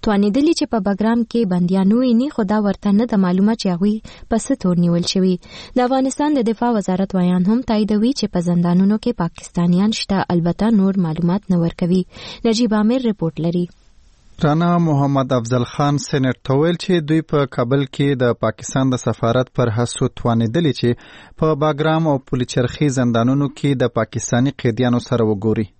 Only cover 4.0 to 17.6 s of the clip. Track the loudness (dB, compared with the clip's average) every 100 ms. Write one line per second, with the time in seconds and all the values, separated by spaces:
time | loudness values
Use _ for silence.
4 | -8 -20 -4 -4 0 -2 0 2 2 2
5 | 0 0 0 0 -6 -20 -6 -2 0 2
6 | 0 0 0 0 0 0 0 0 -2 -2
7 | -2 0 2 2 2 0 0 -2 0 0
8 | 0 -2 -4 -2 0 0 2 2 2 2
9 | -2 -4 -6 -6 -10 -2 0 2 2 -2
10 | -2 -2 0 0 0 0 2 2 2 0
11 | -2 -2 -2 -2 0 0 0 -2 0 0
12 | -2 -10 -18 -4 -2 0 2 2 2 0
13 | -2 -2 -4 -2 -2 -2 -4 -8 _ -20
14 | -20 _ -20 -2 0 2 2 2 2 2
15 | 2 0 0 -2 0 -2 -2 -2 0 0
16 | -2 -2 -2 -2 -2 0 0 -2 -2 -2
17 | 0 -2 0 -2 -2 -2